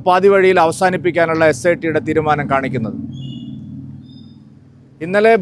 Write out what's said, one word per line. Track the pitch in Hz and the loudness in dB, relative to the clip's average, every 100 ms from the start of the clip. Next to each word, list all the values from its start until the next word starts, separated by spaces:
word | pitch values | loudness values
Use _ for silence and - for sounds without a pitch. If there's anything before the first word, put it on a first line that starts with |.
| 180 | 2
പാതി | 180 196 | 4 4
വഴിയിൽ | 196 185 185 | 4 4 4
അവസാനിപ്പിക്കാനുള്ള | 165 - 185 180 170 160 165 160 160 | 2 2 0 0 0 0 0 2 2
എസ് | 131 175 | 2 0
ഐ | 156 | 0
ടിയുടെ | 165 151 139 | -2 -2 -2
തീരുമാനം | 156 151 147 139 | -2 0 -2 0
കാണിക്കുന്നത്. | 135 135 127 107 - - - - - - - - - - - - - - - - - - _ _ - | -2 -2 -6 -8 -10 -12 -12 -14 -14 -14 -16 -16 -16 -18 -18 -20 -20 -20 -20 -20 -20 -20 _ _ -14
ഇന്നലെ | 165 202 220 226 | -4 2 4 4